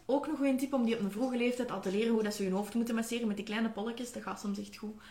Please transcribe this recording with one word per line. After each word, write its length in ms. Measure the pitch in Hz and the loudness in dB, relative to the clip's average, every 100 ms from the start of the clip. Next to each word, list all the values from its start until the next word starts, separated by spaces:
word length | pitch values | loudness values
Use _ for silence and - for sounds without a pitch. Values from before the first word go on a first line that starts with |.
| - | 0
ook 200 | 285 311 | 2 2
een 100 | 277 | 2
goede 180 | 277 | 4
tip 180 | 262 269 | 4 2
om 120 | 269 | 2
die 100 | 226 | 2
op 60 | 226 | 2
een 80 | 196 | 0
vroege 260 | 208 254 247 | 0 0 2
leeftijd 340 | 240 247 240 | 2 2 -2
al 100 | 196 | -2
te 100 | 196 | 0
leren 220 | 196 233 | 2 4
hoe 100 | 226 | 4
dat 120 | 208 | 2
ze 80 | 208 | 0
hun 100 | 196 | 0
hoofd 220 | 185 208 | 0 0
moeten 200 | 233 233 | 0 0
masseren 320 | 226 226 233 226 | 0 0 0 0
met 100 | 202 | -2
die 80 | |
kleine 260 | 196 214 226 | -2 0 0
polletjes. 420 | 202 226 233 240 | 0 -4 -4 -6
Dat 100 | 220 | -8
gaat 180 | 196 196 | -8 -6
soms 180 | 208 202 | -4 -4
echt 180 | 202 - | -6 -10
goed. 180 | 214 220 - | -10 -10 -14